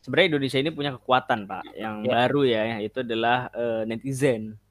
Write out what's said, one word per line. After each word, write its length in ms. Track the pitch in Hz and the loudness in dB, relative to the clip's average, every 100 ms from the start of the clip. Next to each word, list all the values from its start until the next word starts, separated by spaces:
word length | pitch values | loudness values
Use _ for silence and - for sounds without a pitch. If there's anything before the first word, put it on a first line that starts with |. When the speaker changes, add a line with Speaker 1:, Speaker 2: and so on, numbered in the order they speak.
Speaker 1:
sebenarnya 380 | - 131 185 147 | -2 2 4 2
Indonesia 200 | 135 135 | 0 0
ini 80 | 147 | -2
punya 180 | 160 143 127 | -2 -6 -6
kekuatan, 480 | - 127 - 120 | 2 2 4 -2
Pak, 320 | 98 92 - - | -2 -10 -10 -10
yang 240 | 110 107 117 | -8 -4 0
Speaker 2:
Ya. 40 | 117 | 2
Speaker 1:
baru 320 | 127 143 135 | 4 4 2
ya, 320 | 110 110 113 | 2 0 -2
yaitu 240 | 104 - | -6 -6
adalah, 480 | 123 113 117 123 123 | -4 0 2 0 -2
eh, 320 | - 120 113 | -4 -4 -2
netizen. 720 | 110 113 135 131 143 113 110 107 _ | -4 -6 -6 0 0 0 -4 -14 _